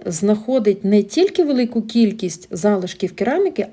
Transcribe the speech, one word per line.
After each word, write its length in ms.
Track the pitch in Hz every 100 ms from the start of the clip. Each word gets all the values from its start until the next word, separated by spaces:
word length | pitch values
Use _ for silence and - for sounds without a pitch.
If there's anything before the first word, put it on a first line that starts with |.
знаходить 800 | - 165 202 208 233 262 208 196
не 180 | 196 208
тільки 400 | 208 302 381 -
велику 380 | 302 254 240 233
кількість 640 | 214 233 214 - 180 - -
залишків 640 | 180 208 202 180 - 185
кераміки, 520 | - 202 320 392 - -